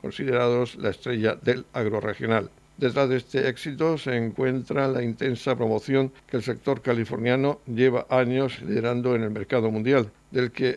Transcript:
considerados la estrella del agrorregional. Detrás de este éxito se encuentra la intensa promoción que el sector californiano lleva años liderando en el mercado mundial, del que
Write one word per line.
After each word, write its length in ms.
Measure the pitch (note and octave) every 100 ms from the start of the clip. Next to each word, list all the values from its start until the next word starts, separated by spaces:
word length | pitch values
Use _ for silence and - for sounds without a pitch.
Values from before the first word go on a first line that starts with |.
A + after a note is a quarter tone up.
considerados 720 | - - C#3 B2 A#2+ A#2+ A#2+ -
la 140 | A2
estrella 460 | F2 B2+ A#2 A2 -
del 280 | A#2+ - -
agrorregional. 800 | C3 G#2+ G#2+ G#2+ G2+ A2+ A2 F#2+ - _ -
Detrás 320 | B2+ C#3 C3+
de 100 | B2+
este 300 | - C3 C3
éxito 480 | B2 D#3+ C#3 E3 D#3
se 180 | C3+ A#2+
encuentra 720 | A2+ - C3 C3 B2 C#3+ C3+
la 120 | B2+
intensa 540 | A#2+ A2+ C3+ A#2 B2+
promoción 560 | B2 A2+ G#2+ - C3+ C3+ - -
que 120 | B2+
el 40 |
sector 400 | B2+ A2+ - C3+
californiano 760 | - A#2 A2 - A#2 C3 C#3 D3 -
lleva 380 | A2+ C3 B2 -
años 500 | B2+ B2 C3 C3 A#2
liderando 520 | - A#2 A#2 B2 B2
en 80 | A#2
el 80 | G#2+
mercado 400 | G#2+ G2 B2+ A2+
mundial, 400 | A2 A#2+ C#3 G#2 _ -
del 180 | B2+ B2
que 240 | - B2+